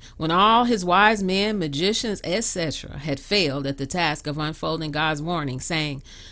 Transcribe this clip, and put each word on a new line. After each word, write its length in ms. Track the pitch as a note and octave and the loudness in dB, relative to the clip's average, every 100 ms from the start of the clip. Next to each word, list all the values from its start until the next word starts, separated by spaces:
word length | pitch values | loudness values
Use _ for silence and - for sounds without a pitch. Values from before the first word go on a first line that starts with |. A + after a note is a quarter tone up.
| - - | -18 -6
When 120 | D#3+ | 0
all 360 | F3 G#3 A3+ A#3+ | 4 6 6 4
his 200 | A3 F3+ | 2 2
wise 380 | F3+ G#3+ G#3+ | 4 4 4
men, 340 | F#3 F#3+ G#3 G#3 | 0 0 0 -2
magicians, 640 | D#3 C#3 F#3+ A3+ A#3 F#3+ | -2 0 0 0 -2 -4
et 200 | - A3 | -2 2
cetera, 560 | A3+ F#3 D#3+ - - - | 2 2 -2 -4 -8 -10
had 200 | D#3 C#3+ | -6 -6
failed 460 | - G#3 D#3 C#3 C#3 | 0 2 2 0 -4
at 120 | C#3 | -4
the 100 | C#3 | -2
task 400 | F#3 D#3+ D3 D3 | 0 0 0 -2
of 100 | D3 | -4
unfolding 540 | D3+ D#3 E3 D#3+ D#3 | -4 -4 -4 -4 -4
God's 300 | D3+ D#3 D3+ | -2 -2 -2
warning, 380 | D#3+ E3+ C#3+ B2+ | -2 -4 -4 0
saying, 440 | - D#3+ D3+ C3+ - - - | 0 2 -2 -6 -12 -20 -18